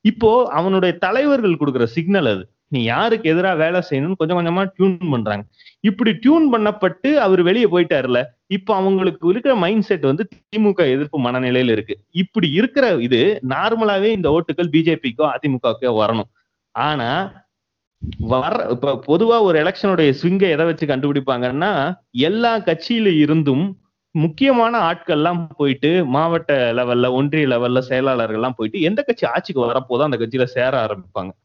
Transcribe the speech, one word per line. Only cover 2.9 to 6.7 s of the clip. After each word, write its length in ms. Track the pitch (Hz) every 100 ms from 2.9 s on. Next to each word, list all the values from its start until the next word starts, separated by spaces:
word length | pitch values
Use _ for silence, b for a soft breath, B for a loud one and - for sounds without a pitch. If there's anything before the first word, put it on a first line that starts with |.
| 127 226 226 160
எதிரா 240 | 165 190 170
வேலை 240 | 160 180 175
செய்யணும்னு 260 | 135 156 190
கொஞ்சம் 220 | 160 180
கொஞ்சமா 340 | 170 175 196 -
டியூன் 340 | 190 175 175
பண்றாங்க. 340 | 127 107 101 101 b b b
இப்படி 320 | 214 190 226
டியூன் 420 | 180 262 330 302
பண்ணப்பட்டு 600 | 233 208